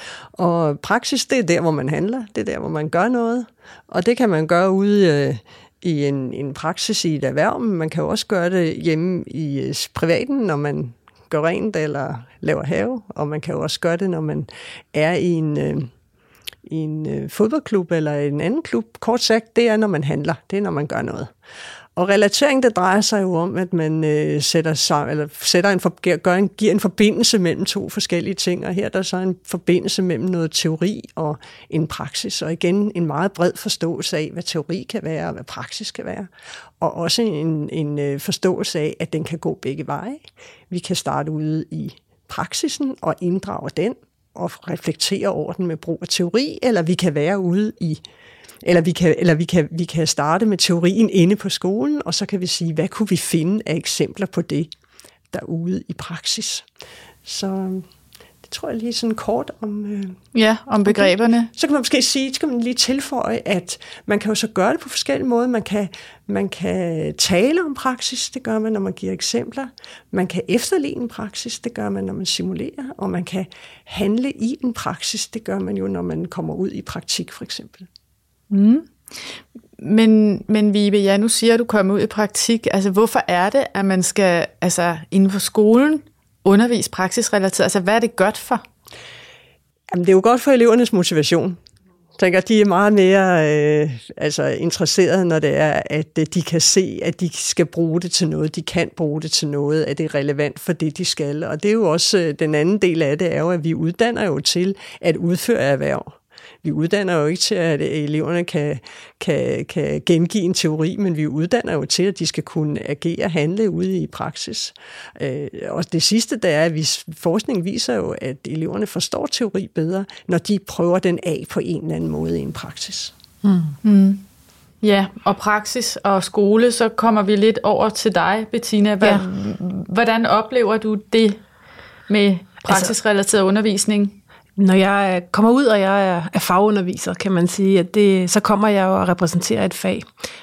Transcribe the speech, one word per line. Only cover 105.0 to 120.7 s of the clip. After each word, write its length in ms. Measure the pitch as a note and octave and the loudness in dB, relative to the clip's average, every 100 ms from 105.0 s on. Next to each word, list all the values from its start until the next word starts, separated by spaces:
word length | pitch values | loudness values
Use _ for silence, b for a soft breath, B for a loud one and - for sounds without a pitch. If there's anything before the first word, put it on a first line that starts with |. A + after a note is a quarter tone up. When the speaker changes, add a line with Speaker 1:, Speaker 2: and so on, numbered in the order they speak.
Speaker 1:
at 160 | F3 D#3 | 0 2
udføre 440 | E3+ F3+ - - | 0 0 0 0
erhverv. 520 | C3+ C#3 C#3+ C2+ - - _ B B B | 2 0 0 -4 -6 -18 _ B B B
Vi 100 | D#3+ | -4
uddanner 420 | D3+ E3+ G3+ F#3+ | -2 0 0 2
jo 120 | E3+ D3 | 2 0
ikke 140 | F3+ | 0
til, 140 | - | 0
at 260 | G3 E3 D3 | 0 0 0
eleverne 640 | D3+ D#3 D3 D3+ D#3 F3 | 0 -2 -2 -2 -2 -2
kan, 340 | E3+ D#3 D3 C3+ - B B B | -2 -2 -2 -4 -10 B B B
kan, 440 | - C#3 B2+ B2+ | -2 0 0 -2
kan 380 | - D#3+ C#3+ D3 - | -4 -4 -2 0 2
gengive 360 | E3 E3+ G#3+ | 2 2 0
en 100 | F3 | -2
teori, 420 | F#3 D#3+ D#3 D#3+ G3+ | 0 -2 0 -2 -2
men 200 | G3 D#3 | -2 -2
vi 100 | D3+ | -2
uddanner 460 | D3 F3 B3 - | -2 0 0 0
jo 120 | D3+ | -4
til, 180 | D3 - | -2 0
at 160 | F#3+ - | 0 -2
de 80 | E3 | -4
skal 160 | - | -4
kunne 480 | - D#3+ D3+ D3 - | -6 -2 -2 -4 -6
agere 340 | D3 E3+ - | -4 -4 -2
og 60 | G3 | -2
handle 400 | D#3+ D3+ G3 G#3+ | 0 0 0 -2
ude 260 | E3 F#3 F#3 | 0 -2 -2
i 80 | D3+ | -4
praksis. 680 | - - - - - - - B B B - | -6 -10 -8 -10 -8 -10 -12 B B B -10
Øh, 280 | C#3 C3+ C#3+ - - | -6 -6 -8 -10 -6
og 240 | D#3+ E3+ | -6 -2
det 100 | E3 | 0
sidste, 340 | - A3 - A#3 | 2 2 0 0
der 120 | F#3 | 2
er, 160 | D3+ | 2
at 100 | E3+ | 2
vi 80 | D#3 | 0
s-, 200 | D#3 - - D#3 | -2 -4 -8 -4
forskningen 480 | E3+ G3+ - G#3 | 0 0 0 -4
viser 300 | F3 A#3 - | -2 -4 -2
jo, 200 | A3 A#2+ - | -2 -4 -6
at 140 | C3 C3 | -8 -8
eleverne 420 | - D#3 D#3+ G3 G#3+ | -8 -6 -4 -4 -4
forstår 400 | - - - D4 | -4 -4 -4 -4
teori 420 | - A3 G3 - | -2 -2 -4 -4
bedre, 300 | - D#3+ F#3 G3 B B | -4 -2 -2 -6 B B
når 100 | E3+ | -2
de 200 | - G3+ | 0 -2
prøver 300 | - | -2